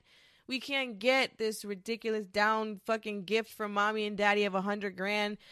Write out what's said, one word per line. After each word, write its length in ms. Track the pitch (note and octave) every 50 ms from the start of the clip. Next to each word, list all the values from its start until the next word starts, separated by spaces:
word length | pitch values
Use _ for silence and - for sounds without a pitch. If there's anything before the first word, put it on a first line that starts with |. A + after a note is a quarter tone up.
| _ _ - - - _ _ _ _ -
we 100 | C4 A#3
can't 400 | - C#4 C#4 C4+ C4 B3 G#3+ F#3+
get 400 | A3 B3+ C4 C4+ B3 - - -
this 260 | A3 A3 G#3 - -
ridiculous 640 | G3+ G3+ F#3 - A3+ A#3 G#3+ - A3+ A3 G#3+ G3+
down 540 | F#3 F#3 G#3 G#3 A3 A3 A3 A3 A3 G#3 F#3 -
fucking 400 | A3+ A3+ G#3+ G#3+ G#3+ G#3 G3+ F3
gift 280 | F3 G#3+ A3+ G#3+ -
from 200 | - - G#3+ G3+
mommy 340 | G3+ G3+ G3+ G#3+ A3 G#3+ G#3
and 100 | G#3 G#3 F#3+
daddy 240 | G#3 G3+ G#3 G#3
of 140 | G3+ G3+ F#3
a 60 | F#3+
hundred 340 | F#3 G#3 G#3 G#3 G3+ G3 F#3
grand, 420 | F#3 F#3+ G3+ G#3 G#3 G#3 G#3 G#3 - - -